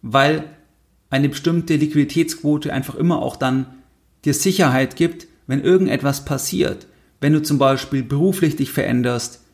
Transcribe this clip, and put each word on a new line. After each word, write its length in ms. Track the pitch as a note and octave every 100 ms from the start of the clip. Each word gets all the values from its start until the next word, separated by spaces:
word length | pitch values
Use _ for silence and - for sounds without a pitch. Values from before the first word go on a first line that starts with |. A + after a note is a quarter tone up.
weil 440 | A2+ C3 C#3 D#3 D3+ - _ _ _ _ _
eine 200 | C3+ C#3+
bestimmte 460 | - E3+ E3+ E3 D3+
Liquiditätsquote 960 | D3+ D3+ C#3 E3 E3 - D3 D3+ D3+
einfach 220 | - C#3 -
immer 260 | E3+ F3
auch 140 | - -
dann 320 | C3 C3 C3 - _ _ _ _ -
dir 80 |
Sicherheit 640 | C#3+ F#3+ F#3+ D#3 C3 C3 -
gibt, 320 | E3 - - _ -
wenn 180 | C3+
irgendetwas 640 | - F#3 F#3 C#3 C#3 C#3+ -
passiert. 640 | C#3 - F#3 - - - _ _ _
Wenn 120 | C#3+
du 80 | D3+
zum 180 | D3+ C#3+
Beispiel 440 | C3+ C3+ - C#3
beruflich 520 | A2+ C#3+ F3+ F#3+ D#3+ D3
dich 160 | C3+
veränderst 680 | - B2+ B2 B2 A#2+ - - _